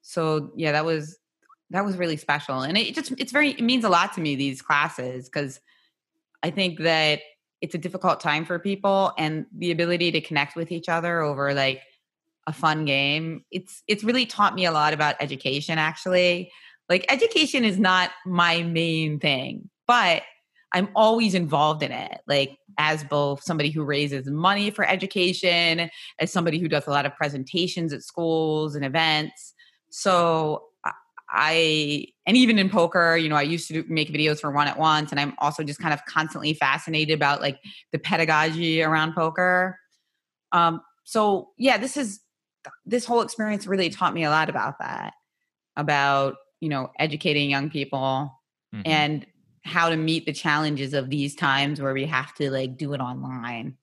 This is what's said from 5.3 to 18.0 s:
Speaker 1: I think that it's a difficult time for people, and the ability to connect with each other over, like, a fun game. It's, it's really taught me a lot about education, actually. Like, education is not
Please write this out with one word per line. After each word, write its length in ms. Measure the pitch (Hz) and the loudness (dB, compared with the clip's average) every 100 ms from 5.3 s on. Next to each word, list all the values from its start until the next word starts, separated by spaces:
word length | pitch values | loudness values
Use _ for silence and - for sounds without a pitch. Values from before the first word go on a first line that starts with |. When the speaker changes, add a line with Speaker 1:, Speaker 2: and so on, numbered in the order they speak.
| 156 139 - _ _ _ _ _ _ _ _ | -6 -6 -10 _ _ _ _ _ _ _ _
Speaker 1:
I 80 | 165 | -4
think 280 | 185 185 156 | 0 -2 0
that 400 | 160 160 156 151 - _ _ _ | 2 4 2 0 -4 _ _ _
it's 120 | 147 | -8
a 60 | 170 | -6
difficult 400 | 170 185 180 151 | -6 -2 0 0
time 260 | 160 151 165 | 0 -2 -2
for 140 | 175 | -4
people, 540 | 202 196 196 196 190 - | -4 -2 2 2 2 0
and 300 | 151 156 - - | -2 -2 -8 -6
the 140 | 175 | -2
ability 400 | 165 170 175 175 | 0 0 2 0
to 100 | 160 | 0
connect 340 | - 151 147 170 | -2 -2 -2 -6
with 160 | 165 | -6
each 160 | 165 170 | -6 -2
other 340 | 165 175 170 | -2 0 -2
over, 340 | 151 139 139 143 | -2 0 0 2
like, 260 | 135 131 - _ _ _ _ _ - | 0 -2 -12 _ _ _ _ _ -12
a 60 | |
fun 320 | 156 160 156 151 | -2 0 0 0
game. 580 | 139 139 151 160 160 _ | 0 0 -2 -4 -10 _
It's, 320 | 185 - - - | -12 -12 -18 -6
it's 160 | 208 | -2
really 240 | 208 247 233 | 0 0 0
taught 260 | - 202 | 2 0
me 120 | 190 180 | 2 0
a 60 | |
lot 220 | 156 151 | 2 2
about 220 | 151 151 - | 2 0 0
education, 600 | 143 135 135 143 151 160 | -6 -4 -4 -4 -2 -2
actually. 720 | 156 156 185 180 180 175 180 - - _ - | -2 -4 0 2 4 0 -6 -16 -20 _ 0
Like, 160 | 185 - | 0 2
education 560 | 262 453 320 311 277 220 | 2 2 2 0 2 2
is 140 | 185 | 4
not 320 | 190 185 | 4 4